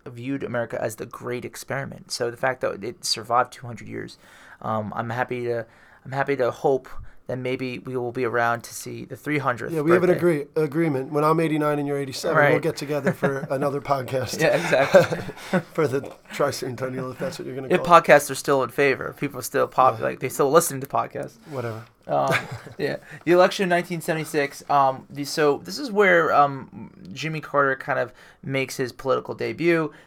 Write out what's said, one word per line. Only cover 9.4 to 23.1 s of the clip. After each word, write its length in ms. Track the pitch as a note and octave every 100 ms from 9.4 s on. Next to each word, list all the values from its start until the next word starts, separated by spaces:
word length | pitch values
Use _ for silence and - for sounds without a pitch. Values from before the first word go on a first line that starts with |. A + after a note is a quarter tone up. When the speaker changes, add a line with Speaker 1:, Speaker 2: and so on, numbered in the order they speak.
| C3 A2+ A#2
Speaker 2:
Yeah, 80 | D#3+
we 100 | D3+
have 100 | F3
an 60 | F3+
Speaker 1:
birthday. 320 | F3 F3 D3+
Speaker 2:
agree-, 200 | C#3 D#3
agreement. 480 | D#3 D3+ E3 C3 C3+
When 140 | D3 D3+
I'm 160 | D#3+
eighty-nine 360 | D#3+ D#3 D3+ D3
and 80 | C#3+
you're 120 | C#3+
eighty-seven, 400 | C#3 B2 - D#3
we'll 160 | D3
Speaker 1:
Right. 80 | -
Speaker 2:
get 160 | D#3 -
together 340 | C#3+ D3 F#3
for 280 | - C#3+ C3+
Speaker 1:
<laughs> 100 | -
Speaker 2:
another 320 | C#3 C#3+ C#3
podcast. 580 | C3+ C#3 A#2+ B2+ A2+ -
Speaker 1:
Yeah, 160 | D#3 D3
exactly. 1040 | E3 C3+ C#3 F#3+ - - - - - F3+
Speaker 2:
<laughs> 140 | -
For 140 | - C#3+
the 220 | C3+ - - -
tricentennial, 800 | - C#3+ - C3 A#2+ C3 C3 B2+
if 80 | B2
that's 180 | - -
what 60 | C3
you're 100 | C3
gonna 120 | C3
Speaker 1:
If 140 | F3
Speaker 2:
call 140 | D3 E3+
it. 60 |
Speaker 1:
podcasts 260 | E3 D3 C#3
are 40 | C3
still 280 | - C#3
in 60 | A#2
favor, 440 | - C#3+ B2 - -
people 220 | C#3+ B2+
still 260 | B2+ C3 B2
pop-, 320 | - B2+ A#2
Speaker 2:
Yeah. 60 | C3+
Speaker 1:
like, 140 | -
they 80 | C3
still 200 | - C#3+
listen 280 | C#3 - C3+
to 80 | C3+
podcasts. 480 | A#2 A#2 C3+ C#3 - -
Speaker 2:
Whatever. 340 | C3+ A#2 A2 A#2 _ -
Speaker 1:
Um, 260 | C#3+ C3+ - - B2+
Speaker 2:
<laughs> 200 | - -
Speaker 1:
yeah. 200 | C#3 C#3 -